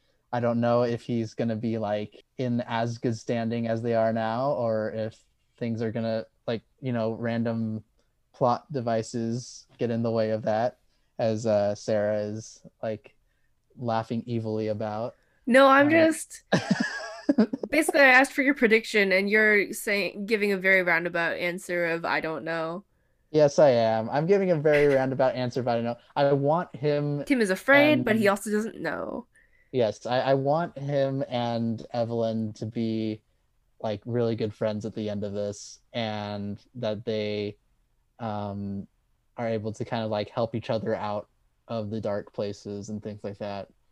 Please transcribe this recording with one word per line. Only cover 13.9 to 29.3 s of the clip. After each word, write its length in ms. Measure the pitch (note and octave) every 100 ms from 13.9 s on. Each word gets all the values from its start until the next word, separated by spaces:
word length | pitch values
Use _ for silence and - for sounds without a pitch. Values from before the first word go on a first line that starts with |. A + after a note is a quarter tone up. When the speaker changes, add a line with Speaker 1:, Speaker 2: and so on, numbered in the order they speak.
| A2+ A2+ A#2 A#2+
Speaker 1:
evilly 440 | A#2 A2 G#2+ G#2+
about. 460 | G#2 G#2+ G#2+ A#2+ - _ _ -
Speaker 2:
No, 220 | B3 C4+
I'm 200 | C4+ D4
Speaker 1:
Um, 40 |
Speaker 2:
just 520 | E4 D#4+ D#4 - - -
Speaker 1:
<laughs> 1160 | F#3+ - - - - - E5+ - C#4 G#3+ - -
Speaker 2:
basically, 320 | D4+ D#4 D#4
I 40 | C4+
asked 280 | B3+ C4+
for 80 | -
your 120 | C4+
prediction, 580 | C4+ B3 A3+ - G#3+ G3
and 180 | F#3 G3+
you're 440 | G#3+ G#3+ G#3 -
saying, 520 | - A3 G3+ F3 G#3 G3+
giving 260 | G#3+ G3+
a 60 | F#3+
very 260 | F#3+ F#3+
roundabout 500 | F3 E3+ F3 E3+ E3 E2
answer 480 | F3 F3+ - F3 E3+
of, 180 | E3+ E3+
"I 140 | D3
don't 220 | D#3+ D#3
know." 400 | D#3+ E3 D#3+ F3+ - _ _ _ _
Speaker 1:
Yes, 280 | D3+ D3 -
I 100 | D3
am. 400 | A#2+ A2+ A2+ A2+
I'm 160 | C#3+ E3
giving 240 | G3+ F#3+
a 40 | D#3+
very 320 | D3+ D3 D3
roundabout 420 | C3+ C3 C3+ C3 B2
answer, 280 | B2 B2+
but 140 | B2 A#2
I 40 |
know. 140 | A#2 A#2+ _ D3
I 180 | C#3
want 400 | C#3 C#3 E3 F3 A#2
him 480 | D3 D3 D3 C#3+ -
Speaker 2:
Tim 160 | C4
is 80 | G3+
afraid, 540 | F#3+ - C#4+ D4+ C#4+
but 120 | A#3 A3
he 60 | G3+
Speaker 1:
and 20 |
Speaker 2:
also 200 | G3+ G#3+
doesn't 280 | G#3+ A3 -
know. 440 | D#3+ F2+ E2+ - -